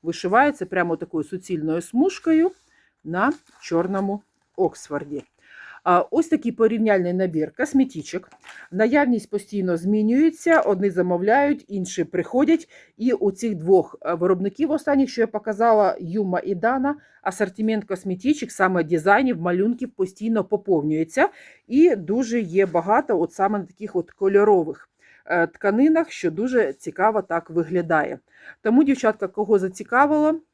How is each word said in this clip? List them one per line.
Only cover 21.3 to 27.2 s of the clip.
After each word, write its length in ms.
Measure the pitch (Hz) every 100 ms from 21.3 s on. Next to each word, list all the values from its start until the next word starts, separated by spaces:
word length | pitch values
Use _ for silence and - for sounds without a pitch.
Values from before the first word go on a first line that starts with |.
| - - _ _
І 280 | 262 339 214
дуже 440 | 160 226 233 240
є 260 | 185 180 190
багато 560 | 165 175 233 269 190
от 120 | 165
саме 260 | - 196 208
на 60 | 185
таких 300 | _ 208 185
от 160 | 170
кольорових, 760 | _ 196 196 214 190 156 147 - _ _ _ -
е, 220 | 175 170
тканинах, 640 | - 202 214 302 320 320
що 200 | - 180
дуже 420 | 160 247 247 165
цікаво 480 | - - - 208 214